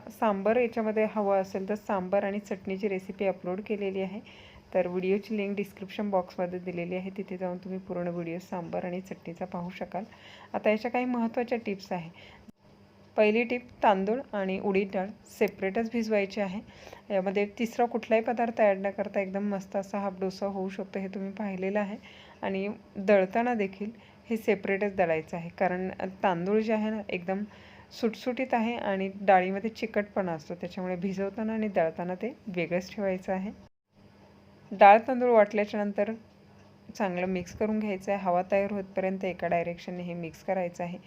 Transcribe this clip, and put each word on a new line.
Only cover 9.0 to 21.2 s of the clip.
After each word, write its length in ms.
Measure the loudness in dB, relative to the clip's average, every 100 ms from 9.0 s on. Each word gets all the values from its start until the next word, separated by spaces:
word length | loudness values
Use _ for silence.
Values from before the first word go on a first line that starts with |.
चटणीचा 440 | -8 -12 -12 -10 -8
पाहू 240 | -6 -8 -8
शकाल. 280 | -8 -8 -8 -16 -20 -20 -8
आता 160 | 0 2
याच्या 220 | 2 2
काही 140 | -2 0
महत्त्वाच्या 520 | 0 0 0 -2 -2 -2
टिप्स 260 | -8 -6
आहे. 180 | -8 -8 -14 -20 -20 -20 -20 -20 -20 -20 -20 -6 4
पहिली 260 | 6 6
टीप, 180 | 2 -2 -6 2
तांदूळ 360 | 4 6 4 0 -2
आणि 260 | -2 -2 0
उडीद 300 | 2 2 0
डाळ 140 | -2 -4 -8 -12
सेपरेटच 600 | 0 0 0 -2 -2 -2
भिजवायची 500 | -2 2 2 0 -2
आहे. 180 | -4 -4 -10 -18 -20 -18 -2
यामध्ये 360 | 0 0 0 0 0
तिसरा 260 | -4 0 0
कुठलाही 360 | 0 2 2
पदार्थ 380 | 2 0 -2 4
ॲड 240 | 4 4 0
न 40 |
करता 300 | -4 -4 -2
एकदम 280 | -2 -2 -2
मस्त 260 | -4 -4 -6
असा 240 | -4 -4
हा 100 | -4 -2
डोसा 260 | -4 -4 -4
होऊ 220 | -4 -6
शकतो, 300 | -6 -8 -6
हे 80 | -6
तुम्ही 240 | -6